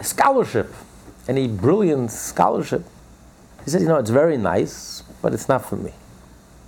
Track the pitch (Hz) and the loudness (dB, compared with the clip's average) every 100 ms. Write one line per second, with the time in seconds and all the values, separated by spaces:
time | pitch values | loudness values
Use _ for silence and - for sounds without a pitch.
0 | - - 262 269 170 113 - - - - | -8 0 2 2 0 -2 -4 -8 -20 -20
1 | - - - 131 131 104 110 196 196 143 | -20 -16 -4 -2 -2 0 2 4 2 0
2 | 120 - - - 90 - - - - - | -2 -6 -8 0 0 2 -2 -4 -6 -20
3 | - - - - - - - 175 165 160 | -20 -20 -20 -20 -20 -16 -4 0 2 2
4 | 110 123 165 143 95 92 135 - - - | 4 4 4 2 0 0 -2 -6 -16 -16
5 | - - - 117 - 131 - 98 92 - | -18 -6 -4 -2 0 0 0 -8 -10 -14
6 | - - - - - - | -20 -20 -20 -20 -20 -20